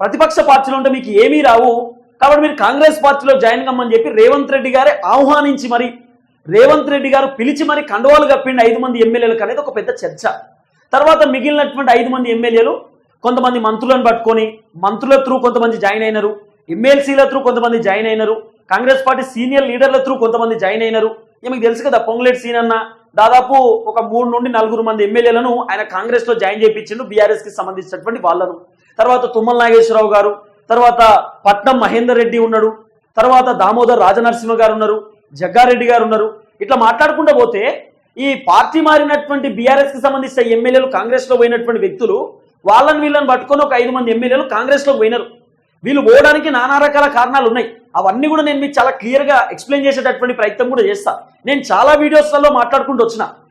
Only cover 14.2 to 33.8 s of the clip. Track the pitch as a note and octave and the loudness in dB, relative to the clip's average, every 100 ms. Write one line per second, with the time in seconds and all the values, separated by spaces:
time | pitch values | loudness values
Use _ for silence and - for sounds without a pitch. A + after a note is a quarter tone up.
14.2 | A3+ A3+ A3 - _ E3 F#3+ G#3+ C4 C4+ | 0 0 -2 -8 _ -4 -4 -4 0 2
15.2 | B3+ B3+ B3 A#3 A3+ A3+ G3 G#3+ A3 G#3+ | 2 -2 0 0 -2 -2 -2 -2 -4 -2
16.2 | G#3 G#3+ _ _ - E3 B3+ C#4 C#4 C#4 | -4 -6 _ _ -12 -2 2 2 2 2
17.2 | C4+ C4+ A#3+ A#3 A#3 A#3 G3 G3+ A3 A3 | 2 0 -2 -2 -2 -2 -2 -2 -2 -2
18.2 | G#3+ A3 - _ - F#3+ B3+ C4+ C4 C4 | -2 -4 -8 _ -6 -4 0 0 0 -2
19.2 | B3+ A3+ B3 C#4 C4 A#3+ C4+ C4 C4+ C4 | -4 -6 -2 0 -2 0 0 0 -2 -2
20.2 | A3+ A#3 A#3 A3+ F#3+ A3 A3+ A3 A3 - | -2 -2 -2 -2 -4 -2 -2 -2 -2 -6
21.2 | _ _ B3 B3+ A3+ A#3 C#4 A#3 - A#3 | _ _ -10 -2 -2 -2 -2 -2 -2 0
22.2 | B3 B3 A#3 A#3 A#3 A3+ A3+ - _ G3 | 0 0 -4 -2 -2 -2 -6 -16 _ 0
23.2 | A3 B3+ B3+ C4+ B3 A3 G#3+ A#3 G#3+ A#3 | 4 4 4 2 2 0 -2 -4 -4 -4
24.2 | A#3+ A#3+ B3 A3+ A3 A3+ A3 G#3+ G3+ A#3 | -2 -4 -4 -2 -2 -2 -4 -2 -2 2
25.2 | A#3 A#3 B3 A#3+ G#3+ G3 G#3+ F#3 A3+ A#3+ | 2 2 -2 -4 -4 -8 -6 -8 -4 -4
26.2 | A3+ A3+ F#3+ G#3+ A3 G#3+ - A3+ G#3+ G#3 | -2 -2 -2 0 0 -2 -10 -12 -6 0
27.2 | G#3 G#3+ G#3+ G3+ F#3+ F#3+ - F3 G#3 A#3 | 0 0 -6 -12 -10 -10 -12 -12 -10 -4
28.2 | F3 F3 - E3 _ _ _ - A#3+ B3 | -2 -2 -4 -8 _ _ _ -2 0 0
29.2 | A#3+ A#3 A3 A#3+ A#3 A3+ A3+ A3 G#3+ G#3 | 0 -2 0 0 4 4 4 2 2 2
30.2 | G#3 G3+ _ _ - A#3 A#3+ A#3 A3 F#3+ | 0 -2 _ _ -4 2 2 4 4 4
31.2 | - - G3 G3+ C4 B3+ G#3 A3+ A#3+ A#3+ | 0 -4 0 0 0 0 0 0 0 0
32.2 | A#3 A#3 A3+ A3 A3 A3 _ _ _ - | 0 0 0 0 -2 -4 _ _ _ 0
33.2 | B3 B3+ B3+ F#3 F#3+ A#3 | 4 4 2 0 0 2